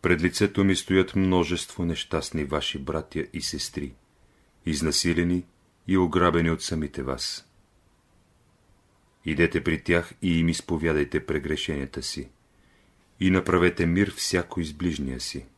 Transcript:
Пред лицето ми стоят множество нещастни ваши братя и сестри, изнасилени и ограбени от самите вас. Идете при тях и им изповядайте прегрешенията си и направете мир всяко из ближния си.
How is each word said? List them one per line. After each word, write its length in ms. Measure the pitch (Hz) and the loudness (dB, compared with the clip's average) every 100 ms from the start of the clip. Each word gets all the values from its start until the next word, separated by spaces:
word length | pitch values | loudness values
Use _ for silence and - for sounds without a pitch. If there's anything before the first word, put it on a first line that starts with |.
| 87 | 4
Пред 160 | 87 | 4
лицето 420 | 87 - 101 101 | 2 2 0 2
ми 120 | 98 92 | 2 2
стоят 400 | - 95 92 98 | 2 2 4 2
множество 680 | 95 90 85 87 - - 87 | 2 4 2 -2 -6 -6 -4
нещастни 580 | 80 - 82 78 80 | -4 -4 -4 -4 -6
ваши 360 | 71 76 - 78 | -2 -4 -4 -6
братя 480 | 69 78 - - - | -4 -6 -6 -8 -8
и 80 | 85 | -8
сестри, 520 | - 73 - - 71 - _ _ _ _ _ _ - | -8 -6 -8 -8 -10 -12 _ _ _ _ _ _ -4
изнасилени 800 | 73 80 76 87 82 87 90 87 _ _ _ - | -2 0 0 2 2 2 0 -4 _ _ _ 0
и 100 | 95 | 2
ограбени 540 | 90 90 90 85 82 | 4 4 4 4 2
от 100 | 82 | 0
самите 420 | - 80 76 - | -4 -4 -6 -6
вас. 460 | 65 65 - - - _ _ _ _ _ _ _ _ _ _ _ _ _ _ _ _ _ - | -6 -6 -6 -10 -14 _ _ _ _ _ _ _ _ _ _ _ _ _ _ _ _ _ -6
Идете 380 | 80 85 87 | 2 2 2
при 200 | 73 80 | 0 -2
тях 300 | - 85 85 - | 2 0 0 -4
и 180 | 92 82 | 0 2
им 100 | 82 | 2
изповядайте 760 | 82 - 82 80 76 71 80 - | 0 -2 -2 0 0 0 -2 -2
прегрешенията 760 | 78 76 76 - 73 67 - | -6 -4 -6 -4 -6 -6 -8
си 260 | - - - _ _ _ _ _ _ _ _ _ | -10 -10 -12 _ _ _ _ _ _ _ _ _
и 100 | 92 | 2
направете 560 | 92 - 90 87 - 85 | 2 4 4 4 4 0
мир 280 | 87 101 - | 2 0 0
всяко 460 | - 90 87 - | -2 -2 -2 -6
из 120 | 80 | -6
ближния 460 | 73 87 73 69 64 | -4 -4 -2 -6 -6
си. 260 | - - - | -8 -10 -14